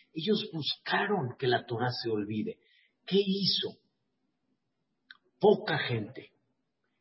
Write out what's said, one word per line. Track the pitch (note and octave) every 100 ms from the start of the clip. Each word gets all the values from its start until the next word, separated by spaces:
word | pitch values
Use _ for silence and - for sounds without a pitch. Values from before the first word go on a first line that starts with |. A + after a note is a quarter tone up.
| _
Ellos | D#3+ D#3+ G#3 G#3+
buscaron | D#3+ - - - - G3+ G3+ B2 -
que | B2+
la | A#2
Torá | - A2+ B2
se | A#2+ A#2
olvide. | G#2+ G#2 A2 G#2+ - _ _ _ _ -
¿Qué | F#3+
hizo? | G3+ G3 F#3 - - - _ _ _ _ _ _ _ _ _ _ _ _ _ - _ -
Poca | G3+ G3 - D3
gente, | - A#2 G2+ - - _ _ _ _ _ _ _